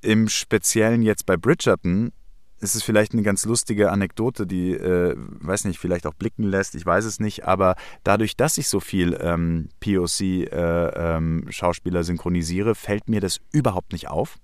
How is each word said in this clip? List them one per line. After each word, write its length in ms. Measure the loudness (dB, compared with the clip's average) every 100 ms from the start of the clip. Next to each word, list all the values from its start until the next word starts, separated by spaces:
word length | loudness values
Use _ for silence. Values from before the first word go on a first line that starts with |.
im 280 | 4 4 4
Speziellen 720 | 0 0 0 2 2 4 4
jetzt 240 | 2 2 0
bei 100 | 0
Bridgerton 760 | 2 2 2 2 2 0 -2 -6 -20 -20 -20 -10
ist 140 | -6
es 80 | -4
vielleicht 300 | 2 2 2
eine 100 | 0
ganz 220 | 0 0
lustige 460 | 0 -2 -2 2 4
Anekdote, 560 | 4 -2 0 -2 -2 -4
die, 260 | 0 0
äh, 420 | 0 2 2 2 0
weiß 480 | -8 -12 -4 -2
nicht, 140 | -2 -4
vielleicht 280 | -2 -2 -2
auch 80 |
blicken 300 | -4 -6 -2
lässt, 300 | 0 0 -2 -4
ich 100 | 0
weiß 180 | 2
es 140 | 0 -2
nicht, 260 | -4 -2 0
aber 280 | 4 4 2 -4 -4
dadurch, 320 | 0 2 2 2
dass 220 | 0 0
ich 100 | -2
so 120 | -2
viel, 380 | 0 0 2 2
ähm, 480 | 0 0 0 -2 -4 -8
P 180 | 0 0
O 80 | 2
C, 380 | 0 0 0
äh, 720 | -2 -2 0 0 0 -2 -2 0
ähm, 300 | 0 -2 -4
Schauspieler 540 | -2 -2 -2 -2 -2
synchronisiere, 680 | -2 -2 0 0 0 -2 0
fällt 340 | -2 -2 -4 -2
mir 120 | -2
das 200 | -2 -6 -2
überhaupt 400 | 0 0 -2 -6
nicht 160 | -10 -6
auf. 280 | -4 -4 -8